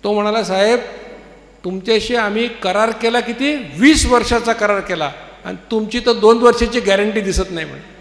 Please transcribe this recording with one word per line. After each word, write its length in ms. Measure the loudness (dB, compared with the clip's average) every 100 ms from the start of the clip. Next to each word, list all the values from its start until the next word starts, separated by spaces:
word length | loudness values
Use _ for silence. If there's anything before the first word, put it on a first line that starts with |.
तो 100 | -2
म्हणाला, 300 | -2 0 -2
"साहेब, 360 | -2 2 2 2 -2 -14 -18 -20 -20 -20 -20 -14
तुमच्याशी 520 | -10 -8 -2 -2 0 -2
आम्ही 320 | -2 -2 -4
करार 440 | -4 -4 0 0
केला 280 | 0 -2 0
किती? 360 | -4 -4 -2 -2
वीस 500 | -8 2 6 6 4
वर्षाचा 480 | 2 2 0 0
करार 260 | -2 0 -2
केला 320 | -2 -4 -6 -8 -20 -16 -14
आणि 120 | -14 -6
तुमची 280 | -4 -2 -2
तर 140 | 0
दोन 240 | 4 6 6
वर्षाची 420 | 6 4 0 0
गॅरंटी 420 | 0 0 2 0
दिसत 300 | -2 -2 -4
नाही," 160 | -6 -10
म्हणे. 260 | -12 -20 -20